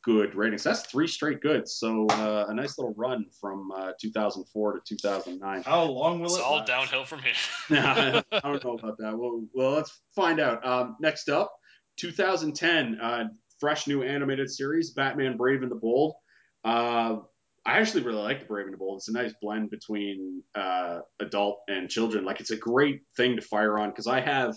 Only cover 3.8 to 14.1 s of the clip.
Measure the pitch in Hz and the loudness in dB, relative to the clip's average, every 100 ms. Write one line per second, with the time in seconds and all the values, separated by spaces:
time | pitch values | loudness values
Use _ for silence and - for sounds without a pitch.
3.8 | 92 92 110 110 104 95 92 107 104 98 | -8 -8 -6 -2 -2 -2 -8 -2 -2 -2
4.8 | - 107 101 98 90 90 98 95 90 170 | -8 -4 -2 -2 -4 -8 -6 -6 2 2
5.8 | 160 135 156 175 170 175 127 151 127 127 | 2 2 0 0 0 0 2 0 0 0
6.8 | 131 131 135 156 127 113 - - - 151 | 0 -4 -4 -4 -2 0 -4 -6 2 4
7.8 | 139 131 131 226 - 214 143 139 127 117 | 6 4 4 4 2 -2 0 -2 -2 -6
8.8 | 110 107 110 110 120 117 110 131 131 147 | -6 -6 -6 -4 -4 -4 -6 0 2 2
9.8 | 151 - _ - 180 156 139 113 127 127 | -2 -12 _ 2 2 4 2 2 0 0
10.8 | 123 110 156 151 - 147 202 - _ _ | 0 0 0 0 0 2 0 -6 _ _
11.8 | _ - 175 160 185 180 156 147 170 165 | _ -10 -6 0 2 2 0 0 4 4
12.8 | 123 110 117 120 110 - _ _ 147 151 | 2 -2 -2 -2 -4 -8 _ _ 0 0
13.8 | - 143 131 | 0 0 0